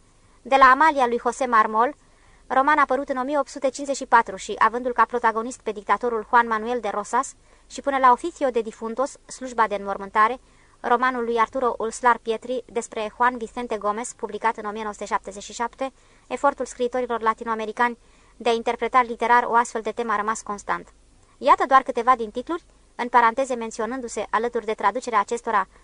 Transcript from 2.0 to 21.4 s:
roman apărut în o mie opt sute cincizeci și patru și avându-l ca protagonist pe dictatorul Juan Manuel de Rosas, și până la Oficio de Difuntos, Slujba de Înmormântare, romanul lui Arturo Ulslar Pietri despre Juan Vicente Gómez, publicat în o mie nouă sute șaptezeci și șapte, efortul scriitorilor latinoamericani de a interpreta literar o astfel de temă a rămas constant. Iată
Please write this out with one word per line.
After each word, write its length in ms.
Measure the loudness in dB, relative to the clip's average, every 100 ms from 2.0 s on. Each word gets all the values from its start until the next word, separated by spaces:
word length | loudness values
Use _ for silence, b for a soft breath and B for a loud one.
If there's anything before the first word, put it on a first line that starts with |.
| b b b b b
roman 320 | 2 4 4
apărut 300 | 2 0 -2
în 80 | -4
o 60 |
mie 160 | -2 -2
opt 100 | -2
sute 200 | -2 -4
cincizeci 280 | -2 -6 -6
și 100 | 4
patru 300 | 4 4 -6
și 180 | -8 2
avându-l 340 | 2 2 -4
ca 120 | 0
protagonist 560 | 0 2 0 0 -6 -8
pe 120 | -8
dictatorul 540 | -8 -2 -2 0 -4 2
Juan 180 | 2 2
Manuel 340 | -2 -4 -4
de 80 | -4
Rosas, 440 | -6 -4 -4 -4 -10 b b b
și 140 | -8
până 180 | -4 2
la 120 | 4
Oficio 380 | 4 0 -4 -2
de 120 | -2
Difuntos, 560 | -6 -10 -10 -6 -6 -8 -18
Slujba 400 | -14 -8 -2 0
de 80 |
Înmormântare, 680 | -2 -6 -8 -2 2 2 2 b b b b
romanul 440 | 0 2 2 -2
lui 140 | -2 0
Arturo 360 | 0 0 -2 -2
Ulslar 400 | -6 0 2 2
Pietri 460 | -2 -6 -4 -8 -6
despre 460 | -8 -8 -8 -8 0
Juan 200 | 0 0
Vicente 420 | -10 -8 -6 -4
Gómez, 340 | -4 -4 -8
publicat 440 | -10 -10 -2 -2 -2
în 80 |
o 60 | -8
mie 120 | -8
nouă 100 | -8
sute 120 | -8
șaptezeci 380 | -6 -6 -6 -14
și 100 | -14
șapte, 400 | -8 -8 -6 -10 _ b b b
efortul 380 | 0 0 0
scriitorilor 560 | -8 -4 -4 -2 -4 -2
latinoamericani 800 | -2 -2 -6 -6 -6 -2 -2 -2 b b b b
de 120 | 0
a 40 |
interpreta 500 | 0 0 -2 2 2
literar 420 | 2 -2 4 4
o 100 | 4
astfel 260 | 2 2 -4
de 120 | -6
temă 200 | -6 -4
a 40 | -2
rămas 260 | -2 -6
constant. 500 | -8 -10 -6 -6 -6 _ _ b b
Iată 260 | b